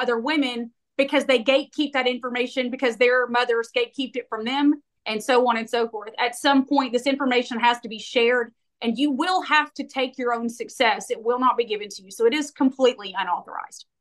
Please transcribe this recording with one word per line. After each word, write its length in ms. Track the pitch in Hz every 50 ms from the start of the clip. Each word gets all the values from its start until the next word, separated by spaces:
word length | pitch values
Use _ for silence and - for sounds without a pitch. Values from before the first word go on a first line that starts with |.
other 180 | 240 247 240 233
women 520 | 226 294 311 311 269 247 240 233 240 233 - _ _ _ _ -
because 280 | 277 277 294 277 -
they 180 | - 262 247 214
gatekeep 500 | - 269 277 285 - - - 302 285 285
that 140 | 262 247 247
information 640 | 254 240 254 247 240 247 254 247 - 269 254 247
because 280 | 247 254 269 247 233 202
their 280 | 247 240 254 254 247 240
mothers 420 | 233 240 247 240 233 233 226 - -
gatekeeped 400 | 247 233 - _ 269 262 240 -
it 120 | 247 - -
from 160 | 226 220 220
them, 360 | 240 269 285 285 294 311 294 - _ _ _ _
and 160 | 214 220 214 -
so 260 | - 254 240 254 247
on 80 | 226 226
and 100 | 226 226
so 200 | - 233 233 226
forth. 220 | 220 208 208 220 220 -
At 160 | 247 240 240
some 300 | - - 285 285 269 262
point, 280 | - 294 277 262 240 226
this 140 | 240 - 277
information 520 | 269 277 285 254 247 247 247 - 247 226
has 200 | 233 240 240 240
to 100 | - 208
be 80 | 220 214
shared, 560 | - - - 247 233 233 247 247 233 233 - _ _ _ _ _
and 160 | - 240 208 226
you 120 | 285 294
will 300 | 269 240 330 370 370 370
have 320 | 359 - 294 302 294 294 -
to 140 | - 285 285
take 300 | - 269 262 262 - -
your 140 | 247 240 233
own 140 | 226 233 233
success. 600 | 233 - 220 - - - 247 220 202 220 - -
It 140 | 240 233 214
will 160 | 233 247 247
not 180 | 262 254 226 233
be 80 | 240
given 240 | 202 208 202 208 202
to 140 | - - 190
you. 80 | 196
So 140 | - - 226 240
it 60 | 285
is 180 | 311 285 -
completely 640 | - - 285 262 - - 262 240 233 196 202 190 - 190
unauthorized. 720 | 185 180 170 - - - - - - - - - - _ _ _